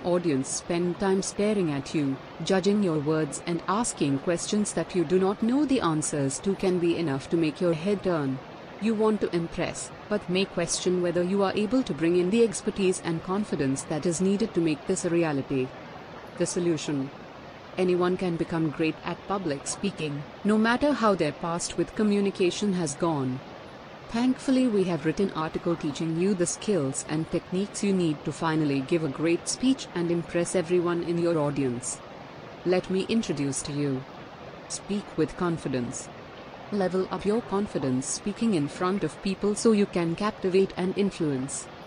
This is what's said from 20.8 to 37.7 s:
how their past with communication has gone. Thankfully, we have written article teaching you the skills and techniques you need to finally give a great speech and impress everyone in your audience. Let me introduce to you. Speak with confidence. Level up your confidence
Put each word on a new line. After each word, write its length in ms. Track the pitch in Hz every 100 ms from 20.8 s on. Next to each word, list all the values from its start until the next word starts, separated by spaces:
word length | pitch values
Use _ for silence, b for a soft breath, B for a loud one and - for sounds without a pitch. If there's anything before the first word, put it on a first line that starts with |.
| 285
how 220 | 254 220
their 180 | 190 151
past 460 | 143 170 170 - -
with 160 | 170
communication 800 | - 214 202 202 190 180 - 208
has 220 | 180 156 143
gone. 440 | 170 147 131 131 - - - - - - -
Thankfully, 580 | 226 254 254 - 262 254
we 180 | 208
have 220 | 180 160 160
written 240 | 156 196
article 440 | - 156 - 175
teaching 460 | 170 156 - 165 165
you 140 | 185
the 100 | 190
skills 640 | 170 - - 185 135 139 -
and 220 | 156 160
techniques 520 | 170 - 185 202 -
you 120 | 202
need 280 | 190 170 151
to 80 | 165
finally 480 | 139 165 160 147 139
give 240 | 131 170
a 40 | 156
great 400 | 135 160 170 -
speech 380 | - 254 269 -
and 160 | 175 170
impress 440 | 170 165 175 175
everyone 500 | 185 165 180 170 175
in 120 | 165 170
your 220 | 170 160
audience. 600 | 147 139 131 120 - - - - - - - - 175
Let 240 | 185 -
me 160 | 185 -
introduce 540 | 226 220 143 139 135
to 100 | -
you. 300 | 143 143 131 135 - - - - - -
Speak 360 | - - 202 - -
with 200 | 151 -
confidence. 720 | 175 165 156 127 120 - - - - - - - -
Level 360 | 208 185 185 185
up 140 | 185
your 160 | 196 226
confidence 640 | - 196 208